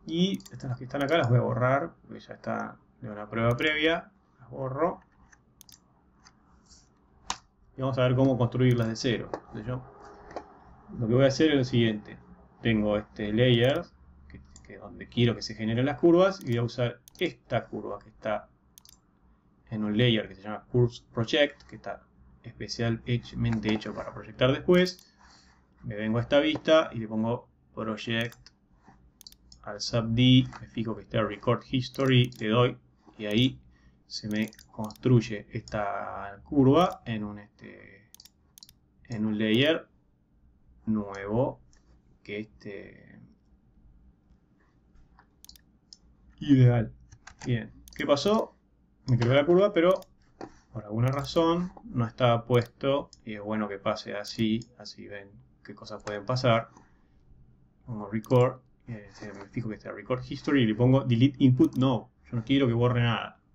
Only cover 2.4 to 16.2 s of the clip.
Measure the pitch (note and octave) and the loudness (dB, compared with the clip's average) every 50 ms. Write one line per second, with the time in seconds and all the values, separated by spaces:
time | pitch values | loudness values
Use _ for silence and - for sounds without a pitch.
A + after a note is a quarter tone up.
2.4 | - A2+ A2+ A2 G#2+ G#2+ - _ _ _ _ _ A#2+ A2+ G#2+ G#2 G#2+ G#2+ A2+ A#2 | -8 -8 -6 -6 -8 -10 -14 _ _ _ _ _ -14 -14 -12 -12 -12 -8 -4 0
3.4 | A#2 A#2 B2 B2 C#3+ D#3 D3+ D3+ D3+ D#3+ E3 F3+ - - _ _ _ _ _ _ | 0 0 0 2 0 -2 0 2 2 2 0 0 -4 -12 _ _ _ _ _ _
4.4 | - - C3 C#3 C3+ B2+ C3 C#3 D#3+ F#3 G3 - _ _ _ _ _ _ _ _ | -20 -18 -12 -10 -8 -8 -4 -2 -4 -4 -4 -8 _ _ _ _ _ _ _ _
5.4 | _ _ _ _ - - - _ _ _ _ _ _ _ _ _ _ - _ _ | _ _ _ _ -20 -20 -20 _ _ _ _ _ _ _ _ _ _ -20 _ _
6.4 | _ _ _ _ _ _ - - _ _ _ _ _ _ _ _ _ - - - | _ _ _ _ _ _ -20 -20 _ _ _ _ _ _ _ _ _ -12 -12 -12
7.4 | _ _ _ _ _ _ _ - C3 C3+ B2+ C3 B2+ B2+ B2+ B2+ C3+ C3+ C3 A2+ | _ _ _ _ _ _ _ -6 -6 -4 0 2 2 2 4 4 4 2 4 2
8.4 | B2 A#2 - B2 B2+ B2+ A#2+ A#2 A2+ A2+ A2+ A2 - C3 G#2+ F#2+ - - - - | 0 0 2 2 4 4 4 4 0 -2 -4 -4 -2 -2 -2 -2 -4 -10 -12 -14
9.4 | - - - A2 A2 A#2 B2+ C3 - - - - - - - - - - - - | -14 -16 -14 -12 -10 -8 -10 -10 -12 -16 -20 -20 -20 -20 -20 -20 -20 -16 -16 -16
10.4 | - - - - - - - - - - - - A#2+ G#2+ A#2+ B2+ C#3 C3 C3 - | -16 -18 -20 -20 -20 -20 -20 -20 -20 -16 -8 -6 -2 2 4 4 4 4 4 4
11.4 | D#3+ D#3 C#3+ C#3 B2+ B2+ C3 A#2+ A#2 A2+ G#2+ G#2 - - - - - - - - | 2 4 4 2 0 2 2 2 4 4 2 -2 -8 -14 -20 -20 -20 -20 -20 -20
12.4 | - _ _ _ - A#2 A2+ G#2+ G#2 G#2 G#2 G#2+ G#2+ _ - - G#2+ G#2 G#2+ A2+ | -20 _ _ _ 0 0 2 2 2 0 0 -2 -2 _ -10 -8 -6 -2 2 2
13.4 | B2 B2+ B2 A2+ A#2+ C3 D3 E3+ F3 - _ _ - - - - - - - - | 4 4 4 4 4 2 2 0 -6 -10 _ _ -20 -20 -20 -20 -20 -20 -20 -20
14.4 | - - - - - - G#2 G2 G#2 G#2 G2+ G#2 G#2 - - B2 A#2+ A#2 G#2+ - | -20 -20 -20 -20 -20 -20 -20 -20 -20 -20 -18 -18 -18 -6 0 2 2 2 2 -2
15.4 | - - G#2+ G#2 A2 G#2+ A#2 A#2+ C3 C#3+ C#3 - - E3+ E3 F3 | -8 -14 -10 -6 -4 -2 -2 0 -2 -2 -2 2 4 6 6 6